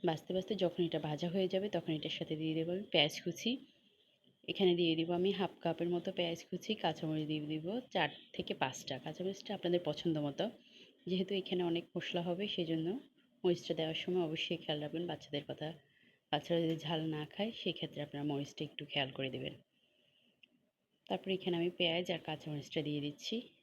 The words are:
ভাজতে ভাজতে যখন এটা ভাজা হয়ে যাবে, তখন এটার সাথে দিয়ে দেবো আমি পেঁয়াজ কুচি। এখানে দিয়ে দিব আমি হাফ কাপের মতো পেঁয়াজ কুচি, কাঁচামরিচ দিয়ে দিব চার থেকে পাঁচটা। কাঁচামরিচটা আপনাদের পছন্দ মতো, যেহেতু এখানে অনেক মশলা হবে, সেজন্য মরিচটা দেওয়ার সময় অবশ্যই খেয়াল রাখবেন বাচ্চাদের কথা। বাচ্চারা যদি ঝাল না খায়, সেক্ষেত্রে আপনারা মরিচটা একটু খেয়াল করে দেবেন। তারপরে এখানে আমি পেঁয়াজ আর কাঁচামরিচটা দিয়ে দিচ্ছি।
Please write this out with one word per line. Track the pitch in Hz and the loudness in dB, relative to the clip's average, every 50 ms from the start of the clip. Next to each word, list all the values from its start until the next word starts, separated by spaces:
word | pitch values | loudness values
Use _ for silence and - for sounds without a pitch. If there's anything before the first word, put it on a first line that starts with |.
| - | 2
ভাজতে | 175 160 151 - - | 2 0 0 -4 -2
ভাজতে | 180 185 185 - 220 190 185 | -2 -2 0 -2 0 2 2
যখন | 170 175 - 175 160 | 2 4 2 0 2
এটা | - 156 151 156 | 2 0 0 0
ভাজা | 151 143 - 175 165 | -2 0 -2 0 2
হয়ে | 196 190 180 | 2 0 2
যাবে, | 196 190 196 208 | 2 0 0 2
তখন | - 170 165 - 160 151 | -2 -2 0 0 -2 -2
এটার | 147 156 - - | -2 -4 -4 -4
সাথে | 170 - 160 | -4 -4 -2
দিয়ে | 156 160 160 156 | -2 0 0 2
দেবো | 160 160 165 | 0 0 0
আমি | 175 190 214 - | -2 -4 -4 2
পেঁয়াজ | - 165 143 156 - - | 6 6 6 6 4 -2
কুচি। | - 180 165 - - 226 247 269 - - - _ _ _ _ _ _ _ _ _ _ _ _ _ - - | -4 -4 -4 -2 -2 -2 -2 -2 -6 -16 -20 _ _ _ _ _ _ _ _ _ _ _ _ _ -8 -8
এখানে | 170 - 202 180 175 | 0 4 6 6 6
দিয়ে | 170 175 165 160 | 6 6 4 4
দিব | 160 160 165 | 4 2 2
আমি | 175 170 180 196 | 2 4 4 4
হাফ | 196 180 196 165 - - | 4 2 0 -2 -2 0
কাপের | - 170 160 - 170 175 175 | 0 0 2 2 2 2 2
মতো | 175 170 196 | 2 0 -2
পেঁয়াজ | 185 - 175 170 170 170 - _ | -2 0 -2 -2 -2 -6 -6 _
কুচি, | - 180 - - 220 | -8 -6 -2 -2 -2
কাঁচামরিচ | 214 - 170 160 - - 156 156 156 151 147 | 2 2 0 0 2 -2 0 0 0 0 0
দিয়ে | 156 156 151 | -2 -2 -2
দিব | 147 156 156 156 170 208 247 262 - - | -2 -4 -2 -2 -2 -4 -4 -6 -2 2
চার | 196 160 143 - - - - | 2 2 2 0 -6 -18 -12
থেকে | - - 180 - 202 | -8 -8 -4 -4 -2
পাঁচটা। | - 143 131 127 - - - 139 131 | 0 0 -2 -2 -6 -6 -6 -6 -6
কাঁচামরিচটা | - 156 156 - 180 190 190 185 - - 208 | -6 -8 -6 -4 -4 -4 -4 -6 -6 -8 -8
আপনাদের | - - 175 175 175 175 | -2 2 4 4 4 4
পছন্দ | 151 151 - - 175 160 151 | 2 -2 0 0 0 2 2
মতো, | 147 143 139 - 170 226 - - - - - - - - _ _ _ | 0 -2 0 0 -2 -2 -2 -8 -20 -20 -20 -20 -20 -20 _ _ _
যেহেতু | 175 185 180 190 - 202 | -2 0 0 0 0 0
এখানে | 190 185 - 196 180 180 170 | -2 0 0 0 2 2 2
অনেক | 170 170 170 - | 2 0 -2 -2
মশলা | _ 175 - - - 175 | _ -6 -4 0 -2 0
হবে, | 170 175 175 180 208 202 | 0 0 0 0 0 -2
সেজন্য | - - 175 160 165 160 160 170 202 269 - - _ _ _ _ _ _ - | 0 -2 0 0 0 0 2 0 -2 -4 -6 -12 _ _ _ _ _ _ 4
মরিচটা | 185 175 175 - - 165 | 4 4 4 2 -4 0
দেওয়ার | 160 160 156 160 - | 0 0 0 0 -2
সময় | - - 180 185 175 156 | 0 2 2 2 2 2
অবশ্যই | 156 160 - - 175 165 | 0 -2 -2 -2 -2 -4
খেয়াল | - - 156 147 | -2 -2 -2 -2
রাখবেন | 147 147 156 160 175 | -2 -4 -4 -4 -4
বাচ্চাদের | 175 156 147 - - - 143 143 - | -4 -6 -8 -8 -4 -4 -4 -4 -4
কথা। | 139 - 151 156 165 - _ _ _ _ _ _ _ _ _ _ | -6 -6 -6 -6 -6 -10 _ _ _ _ _ _ _ _ _ _
বাচ্চারা | - 151 151 - 170 170 | 0 0 2 2 2 4
যদি | 170 160 165 156 147 | 4 4 2 0 0
ঝাল | 151 170 156 156 160 156 | 0 0 0 0 0 -2
না | 151 151 151 | -2 -4 -6
খায়, | - - 202 226 233 - | -2 -2 -2 -2 -2 -4
সেক্ষেত্রে | - 196 160 - - 156 - 147 | -4 -4 -2 -2 -6 -6 -4 -6
আপনারা | 147 143 - 143 143 151 | -8 -6 -4 -2 -2 0
মরিচটা | 143 139 143 143 - - 156 | 0 0 -2 -4 -6 -8 -8
একটু | 147 - - 147 143 | -6 -6 -10 -10 -2
খেয়াল | - 147 135 131 135 | 0 0 0 0 -2
করে | - 135 131 | -4 -4 -4
দেবেন। | 127 131 131 - - - _ _ _ _ _ _ _ _ _ _ _ _ _ _ _ _ - _ _ _ _ _ _ _ _ _ _ _ _ | -2 -4 -6 -6 -8 -12 _ _ _ _ _ _ _ _ _ _ _ _ _ _ _ _ -20 _ _ _ _ _ _ _ _ _ _ _ _
তারপরে | - 190 185 - 190 190 | -4 -4 -2 0 -2 -2
এখানে | 185 190 190 175 | 0 0 0 0
আমি | 170 170 180 | 2 2 0
পেঁয়াজ | 175 - 180 170 165 175 180 180 | 2 2 2 2 2 2 0 0
আর | 180 160 - - | -2 -2 -2 -6
কাঁচামরিচটা | 156 147 - 160 151 147 131 - - 165 | -6 -6 -6 -6 -6 -6 -6 -4 -2 -2
দিয়ে | 147 147 147 147 | -2 0 -2 -2
দিচ্ছি। | 143 147 147 - - - 220 233 - - _ _ | -2 -4 -6 -6 -6 -4 -4 -4 -6 -8 _ _